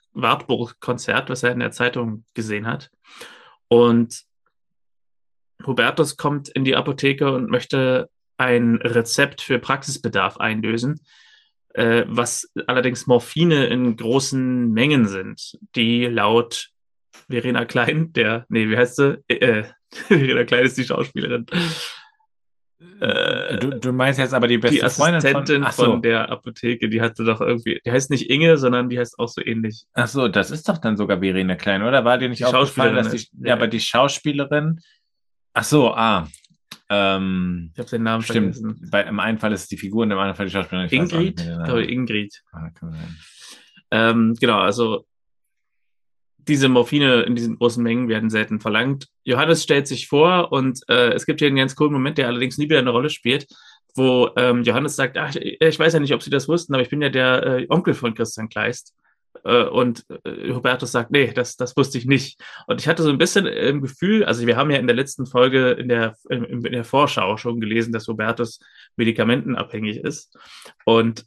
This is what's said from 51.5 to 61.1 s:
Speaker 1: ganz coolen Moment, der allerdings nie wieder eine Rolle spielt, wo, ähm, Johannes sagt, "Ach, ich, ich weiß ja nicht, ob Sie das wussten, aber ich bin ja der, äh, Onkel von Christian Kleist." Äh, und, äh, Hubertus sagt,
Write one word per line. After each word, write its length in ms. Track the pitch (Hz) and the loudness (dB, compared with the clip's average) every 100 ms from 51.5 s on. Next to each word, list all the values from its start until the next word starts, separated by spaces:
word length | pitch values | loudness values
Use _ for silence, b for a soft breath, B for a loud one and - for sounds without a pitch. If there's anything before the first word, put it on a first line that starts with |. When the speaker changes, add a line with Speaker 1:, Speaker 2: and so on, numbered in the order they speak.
| 135 | 2
Speaker 1:
ganz 180 | 135 | 0
coolen 180 | - 151 | 0 0
Moment, 240 | 143 135 147 | 0 -2 -2
der 80 | 123 | -2
allerdings 320 | 120 127 - | -2 -4 -4
nie 60 | 147 | 0
wieder 140 | 151 | 2
eine 100 | 123 | 2
Rolle 180 | 117 151 | 0 -2
spielt, 380 | - 120 139 - b b b _ | -2 -2 -2 -4 b b b _
wo, 340 | - 131 127 120 - | 0 2 4 2 2
ähm, 260 | 123 120 | 2 2
Johannes 320 | 120 117 143 | 2 0 -2
sagt, 220 | - 135 - | -2 -2 -2
"Ach, 180 | 143 | -6
ich, 240 | 143 - - | -6 -8 0
ich 200 | 160 156 | 2 4
weiß 160 | 160 | 2
ja 60 | 160 | 2
nicht, 120 | 139 | 2
ob 100 | 131 | -2
Sie 60 | - | 0
das 160 | 139 135 | -2 0
wussten, 280 | 165 165 | -2 0
aber 80 | 135 | -2
ich 80 | 123 | -2
bin 100 | 147 | -2
ja 80 | 143 | -2
der, 380 | 131 127 127 131 | 2 2 2 2
äh, 200 | 127 - | -2 0
Onkel 240 | 160 180 | 0 0
von 200 | 117 120 | -2 -4
Christian 360 | 113 113 - 110 | -4 -6 -6 -8
Kleist." 420 | 107 110 120 - _ _ _ _ - | -4 -4 -4 -12 _ _ _ _ -12
Äh, 220 | - 120 | 2 2
und, 400 | 110 - 123 117 - - | 4 2 0 -2 -10 -14
äh, 280 | - - - | -12 -8 -6
Hubertus 400 | 123 120 127 120 | -4 -2 -2 -2
sagt, 180 | 127 113 | -4 0